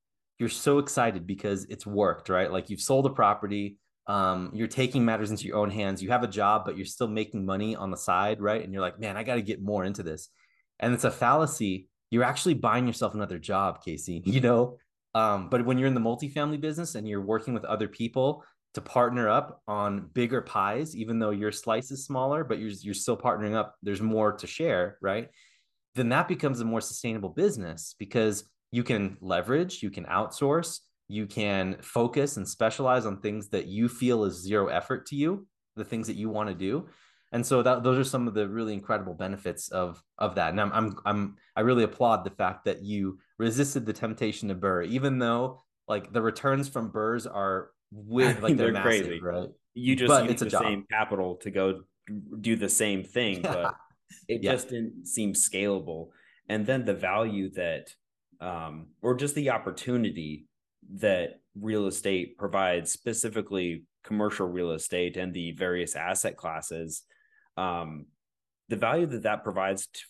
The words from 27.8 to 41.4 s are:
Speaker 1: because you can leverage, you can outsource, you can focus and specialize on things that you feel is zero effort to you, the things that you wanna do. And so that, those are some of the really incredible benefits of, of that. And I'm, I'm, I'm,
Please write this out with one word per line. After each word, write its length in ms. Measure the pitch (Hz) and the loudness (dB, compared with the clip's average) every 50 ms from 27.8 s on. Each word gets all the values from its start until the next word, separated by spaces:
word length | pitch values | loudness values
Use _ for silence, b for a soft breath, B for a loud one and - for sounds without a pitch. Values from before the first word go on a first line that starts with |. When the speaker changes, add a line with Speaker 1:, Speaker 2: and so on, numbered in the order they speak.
| - - - | -12 -14 -12
Speaker 1:
because 500 | - 104 - - 117 110 107 98 - - _ _ _ _ - | -12 -6 -2 2 2 4 4 2 -2 -6 _ _ _ _ -4
you 140 | 117 120 120 | -2 -2 0
can 340 | - 117 104 101 92 98 - | 2 0 0 0 -2 -6 -6
leverage, 600 | 92 92 87 87 90 110 135 165 185 185 - - | -4 -2 0 0 2 2 2 2 0 0 -4 -6
you 80 | 117 95 | -8 -8
can 160 | - 92 - | -6 -8 -4
outsource, 760 | - 90 98 110 - - - 143 139 151 170 170 - - - _ _ _ _ _ | 0 0 0 0 0 -2 0 2 2 2 2 0 -2 -8 -12 _ _ _ _ _
you 180 | - 104 107 104 | -8 -6 -6 -6
can 520 | 101 - 113 104 101 98 95 92 95 95 - | -4 -2 -2 0 2 2 2 0 0 -4 -6
focus 540 | - - - 120 117 120 - 143 143 139 - | -6 -2 0 2 2 2 2 0 0 0 -2
and 120 | 101 95 | -6 -8
specialize 580 | - - - 113 113 - - 131 127 127 127 110 | -6 -2 0 0 0 2 2 2 2 2 2 2
on 160 | 104 95 95 | -2 -4 -4
things 260 | - 104 104 107 101 | -4 -4 -4 -4 -4
that 180 | - 107 92 - | -4 -4 -4 -2
you 220 | 90 98 110 117 | -2 -2 0 0
feel 380 | 120 120 - 123 123 120 110 104 | 0 0 0 2 2 4 4 2
is 100 | 95 82 85 87 | 0 -2 -4 -4
zero 240 | 95 107 104 98 | 0 2 2 2
effort 380 | 62 67 90 - - 127 - - | 2 0 0 -2 -2 -4 -6 -6
to 80 | - 143 | -6 -2
you, 320 | 143 147 165 196 202 - _ _ _ _ _ - | 0 0 0 0 -4 -8 _ _ _ _ _ -12
the 80 | 110 104 | -10 -8
things 200 | - 120 113 107 | -6 -6 -6 -4
that 120 | 110 - | -4 -4
you 120 | 101 107 110 | -4 -4 -2
wanna 240 | 107 107 107 101 87 | -2 -2 -2 -4 -4
do. 320 | 85 95 95 127 170 - b b b b b b b b b | -2 -2 -2 -2 -2 -4 b b b b b b b b b
And 140 | b 120 - | b -2 2
so 180 | - 139 123 117 | 4 4 6 6
that, 200 | 127 127 120 117 | 6 4 4 4
those 140 | 127 127 | 4 4
are 60 | 135 131 | 4 4
some 240 | 135 135 127 120 | 2 0 0 0
of 60 | 113 101 | 0 0
the 140 | 107 104 | 0 0
really 260 | 98 107 113 110 107 104 | 0 -2 -4 -4 -4 -4
incredible 400 | 98 - - 110 101 95 95 82 | -4 -2 -2 -2 -2 -2 -4 -6
benefits 560 | 82 95 98 98 95 - 90 82 - - - | -4 -4 -4 -4 -4 -4 -6 -6 -6 -6 -4
of, 340 | - 92 90 87 82 - _ _ _ | -2 -2 -2 -2 -4 -8 _ _ _
of 180 | - 107 95 87 | -2 -2 0 2
that. 140 | 95 82 80 | 2 0 2
And 100 | 87 107 | 2 0
I'm, 120 | 104 101 107 | 0 2 2
I'm, 240 | 113 113 104 98 - - | 2 0 0 -2 -2 -2
I'm, 300 | 104 104 104 101 101 - b | 0 0 0 0 -4 -6 b